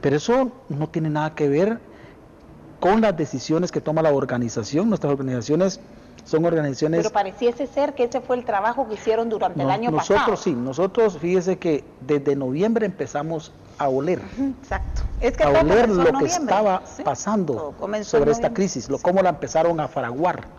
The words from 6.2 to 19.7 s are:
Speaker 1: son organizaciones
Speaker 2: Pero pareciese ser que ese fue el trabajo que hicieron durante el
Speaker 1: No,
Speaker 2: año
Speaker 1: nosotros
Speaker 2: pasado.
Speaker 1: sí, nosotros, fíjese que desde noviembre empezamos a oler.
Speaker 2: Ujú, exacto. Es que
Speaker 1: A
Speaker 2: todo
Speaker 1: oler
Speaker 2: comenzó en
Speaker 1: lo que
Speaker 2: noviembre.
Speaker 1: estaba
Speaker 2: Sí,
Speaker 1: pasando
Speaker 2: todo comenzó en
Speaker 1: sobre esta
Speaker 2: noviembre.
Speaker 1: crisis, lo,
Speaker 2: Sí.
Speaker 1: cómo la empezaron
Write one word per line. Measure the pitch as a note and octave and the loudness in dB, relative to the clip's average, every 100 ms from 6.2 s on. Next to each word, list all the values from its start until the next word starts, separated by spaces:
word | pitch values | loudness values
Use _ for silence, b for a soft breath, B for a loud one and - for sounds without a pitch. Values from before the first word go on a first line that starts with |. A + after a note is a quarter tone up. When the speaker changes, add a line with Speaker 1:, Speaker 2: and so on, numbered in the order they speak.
Speaker 1:
son | - D#3+ E3+ | -2 0 2
organizaciones | E3 D3 C3 D3+ E3+ | 2 0 -2 0 0
Speaker 2:
Pero | G#3+ | 0
pareciese | G#3+ G3+ F#3+ A#3+ A#3+ C#4 | 0 -2 0 -2 0 -6
ser | - C#4+ C#4+ | -2 -2 0
que | A#3+ | -2
ese | B3 | -2
fue | A#3+ B3 | -2 -4
el | B3 | 0
trabajo | G#3 G#3 A#3+ A#3+ | -2 0 -2 -4
que | |
hicieron | G#3 - A3 A3+ | -4 -2 0 0
durante | G#3+ F#3 E3 | -2 -2 -2
el | E3+ | -2
Speaker 1:
No, | |
Speaker 2:
año | G3 A#3 | 0 0
Speaker 1:
nosotros | D3+ - G3+ | -2 2 2
Speaker 2:
pasado. | A#3+ G3 | 2 0
Speaker 1:
sí, | - | -2
nosotros, | B2+ B2+ C3 F#3+ - A3 F3 | -2 -4 -2 -2 2 2 2
fíjese | E3+ F#3 F3+ F#3 | 0 0 0 -2
que | F3 D3 - - | 0 -2 -4 -18
desde | C3 D3 C#3 C#3 | -2 0 2 0
noviembre | C3+ C#3 G#3 A3+ G#3+ | -2 0 0 0 -2
empezamos | - C#3 D3 D3+ E3 - - - - | -4 -6 -6 -6 -8 -10 -20 -20 -4
a | C#3+ | 0
oler. | C3 D3 F3+ | 0 0 -2
Speaker 2:
Ujú, | - - C#4 B3+ | -4 -6 -6 -6
exacto. | - F#3+ - - - - | -8 -6 -4 -4 -4 -2
Es | - - | -2 2
que | |
Speaker 1:
A | D3 | 4
Speaker 2:
todo | C#3+ | 4
Speaker 1:
oler | D3+ G3+ | 6 6
Speaker 2:
comenzó | A#3 | 4
en | F#3+ | 4
Speaker 1:
lo | E3+ | 4
que | |
Speaker 2:
noviembre. | D3 - F4+ C#4 F#3+ | 4 0 0 0 2
Speaker 1:
estaba | G#3+ F#3 - | 2 0 -4
Speaker 2:
Sí, | - | -8
Speaker 1:
pasando | - B2+ - G#3+ E3+ A#2+ | -4 -4 -2 0 0 -2
Speaker 2:
todo | D3+ | -6
comenzó | - F#3+ G#3+ G#3 D#3 | -8 -6 -6 0 2
en | |
Speaker 1:
sobre | C#3+ | 4
esta | A3+ - | 2 0
Speaker 2:
noviembre. | A#3 | 0
Speaker 1:
crisis, | F#3+ C#3 - | -2 -2 -4
lo, | C3+ | -2
Speaker 2:
Sí. | |
Speaker 1:
cómo | - F#3 | 2 4
la | F#3 | 4
empezaron | D#3 C3 D#3+ E3 | 2 -2 2 2